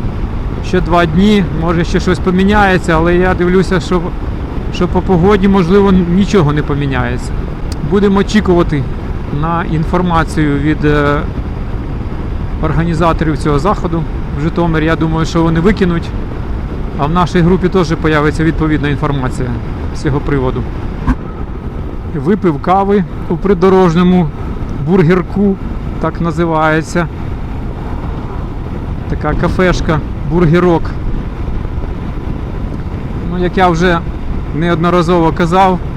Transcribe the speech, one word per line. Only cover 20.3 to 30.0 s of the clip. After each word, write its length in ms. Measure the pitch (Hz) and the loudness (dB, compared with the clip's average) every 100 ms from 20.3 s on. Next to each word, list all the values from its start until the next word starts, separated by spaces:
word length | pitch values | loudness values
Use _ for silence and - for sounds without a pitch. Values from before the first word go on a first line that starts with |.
| 143 131 123 113 - - - - - - - - - - - - - - | 0 0 -2 -4 -6 -6 -4 -4 -4 -4 -8 -8 -8 -8 -8 -8 -8 -6
Випив 480 | 156 135 214 185 143 | -4 0 2 0 0
кави 420 | 180 190 196 202 156 - - | 0 2 2 2 0 -4 -4
у 80 | 165 | -2
придорожньому 920 | 190 190 190 185 180 165 180 180 156 - - - - - 139 | 0 4 4 6 4 4 4 4 2 -2 -6 -4 -4 -4 0
бургерку, 720 | 190 160 180 165 190 202 190 - - - - | 4 4 2 0 0 0 0 -4 -6 -6 -4
так 200 | 160 - | -4 -2
називається. 840 | 170 156 170 160 156 156 156 175 160 - - - - - - - - - - - - - - - - - - - - | -2 0 0 2 2 2 0 -2 -4 -4 -6 -6 -6 -6 -6 -6 -6 -6 -6 -6 -6 -6 -6 -6 -6 -6 -6 -6 -4
Така 260 | - 151 | -4 -2
кафешка, 640 | 147 170 - 180 165 - 156 | 0 0 2 2 2 0 0